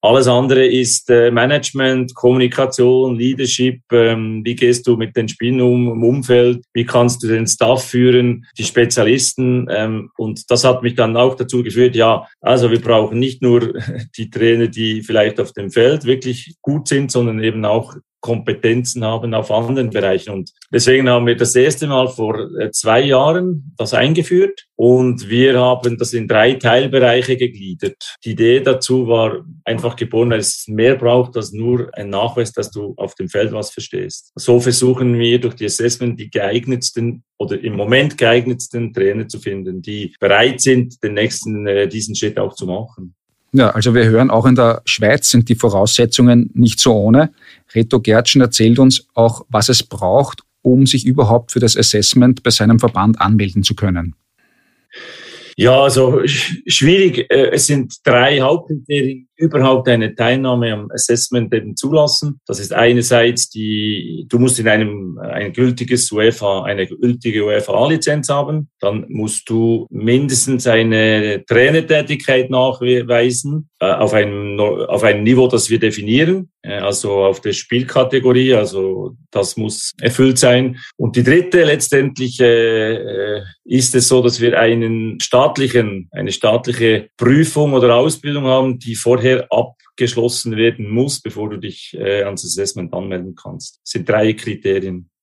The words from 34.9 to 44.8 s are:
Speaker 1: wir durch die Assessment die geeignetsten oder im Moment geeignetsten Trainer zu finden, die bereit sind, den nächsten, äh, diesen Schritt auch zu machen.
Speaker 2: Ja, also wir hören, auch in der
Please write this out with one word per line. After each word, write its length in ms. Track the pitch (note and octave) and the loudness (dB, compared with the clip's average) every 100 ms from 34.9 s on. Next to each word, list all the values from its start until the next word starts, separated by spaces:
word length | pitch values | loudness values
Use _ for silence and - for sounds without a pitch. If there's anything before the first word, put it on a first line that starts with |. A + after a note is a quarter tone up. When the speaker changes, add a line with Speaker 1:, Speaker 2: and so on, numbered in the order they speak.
| B2+ B2+ A#2+ | 0 0 0
Speaker 1:
wir 220 | A#2 A#2+ | 2 0
durch 140 | A#2+ - | -2 -6
die 100 | G#2+ | -8
Assessment 520 | - A#2+ - B2 A2+ | -2 -4 -2 -6 -6
die 120 | G#2+ | -8
geeignetsten 920 | A2 G2+ A2+ A#2+ B2 - - A#2 A#2 _ _ | -6 -2 -4 -4 -6 -6 -6 -6 -8 _ _
oder 240 | G2 G2+ | -8 -6
im 140 | A#2 G2 | -6 -6
Moment 420 | G2+ B2+ D3 - | 0 0 0 0
geeignetsten 760 | A#2 A#2+ A#2+ A#2+ - A#2+ A2+ | 2 2 0 -6 -8 -8 -8
Trainer 340 | A2 G2 G#2+ A2 | -2 0 0 -8
zu 100 | G#2 | -10
finden, 420 | G#2 G2 F#2 F#2 | -10 -10 -10 -12
die 340 | F2 G#2 G2 _ | -12 -12 -12 _
bereit 440 | G2+ G2+ A#2+ B2 | 0 2 2 0
sind, 420 | C3+ B2+ B2 - | 0 2 0 -6
den 120 | G#2+ G#2 | -6 -2
nächsten, 520 | G#2+ - - G#2+ G2+ | -4 -4 -8 -8 -2
äh, 220 | G2+ G2 | -2 -2
diesen 260 | A2 G#2+ G#2 | -4 -8 -6
Schritt 240 | G#2+ - | -6 -4
auch 160 | G2 - | -6 -6
zu 120 | F#2 | -10
machen. 480 | F#2 A#2 - F#2 _ _ _ _ C3+ | -8 -10 -16 -20 _ _ _ _ 2
Speaker 2:
Ja, 140 | A2+ | 2
also 240 | A2 A#2 | 2 2
wir 120 | A#2+ A2+ | 2 4
hören, 260 | A2 B2+ | 4 4
auch 160 | A2 C3 | 4 4
in 80 | B2+ | 4
der 260 | A#2 A2+ | 4 2